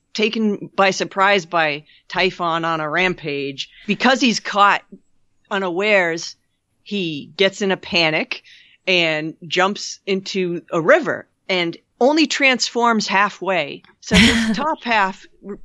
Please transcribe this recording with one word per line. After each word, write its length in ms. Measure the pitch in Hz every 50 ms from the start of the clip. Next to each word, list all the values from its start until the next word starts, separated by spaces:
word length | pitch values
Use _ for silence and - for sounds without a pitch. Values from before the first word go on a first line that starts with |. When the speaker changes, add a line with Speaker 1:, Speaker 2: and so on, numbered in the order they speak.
| _ _ _
Speaker 1:
taken 560 | - 214 233 233 233 220 214 202 - - 156 _
by 160 | - 196 190 190
surprise 520 | - 190 165 - 196 190 196 202 202 165
by 400 | 165 - 170 160 151 143 147 151 _ - _ _ _
Typhon 560 | - 185 180 190 180 - 180 170 160 165 165
on 160 | 165 165 160
a 80 | 156 151
rampage. 800 | 147 170 185 185 175 - - 160 143 143 139 139 139 139 - - _ - -
Because 340 | - 202 - - 247 269 233 285
he's 180 | 247 208 -
caught 420 | - - - 202 202 202 185 - - _ - - _ _ _ _ _ _ _ _ _ _
unawares, 840 | 214 196 196 185 170 175 202 214 214 196 180 170 165 170 - - - _ _ _ _ _ _ _ _ _ _
he 480 | - 208 202 185 165 156 143 - - -
gets 260 | - 196 190 190 - 214
in 80 | 190
a 60 | 185
panic 680 | 175 - - - 175 170 160 156 160 214 - - - - - - - _ _ _ _ _
and 480 | - 185 180 170 160 156 151 156 160 160 - 175
jumps 540 | 160 143 180 180 196 208 - - - - - _
into 560 | - 196 190 190 - - 196 185 175 175 170 - _
a 100 | - 170
river 460 | 156 180 277 359 285 175 127 110 - _ _ _ _ _
and 280 | 190 180 175 170 165 - _ _ _ _
only 260 | 240 262 302 320 311
transforms 800 | - - - 277 269 254 233 - - - 240 233 233 233 220 196
halfway. 760 | - 208 190 202 202 - - 185 180 190 175 147 139 139 - - _ _ _
So 160 | - - -
his 400 | 180 214 233 247 226 226 220 214
Speaker 2:
<laughs> 0 |
Speaker 1:
top 260 | - 285 311 320 285 -
half 440 | 240 233 220 196 190 196 - - - _ _ - 196 202 - -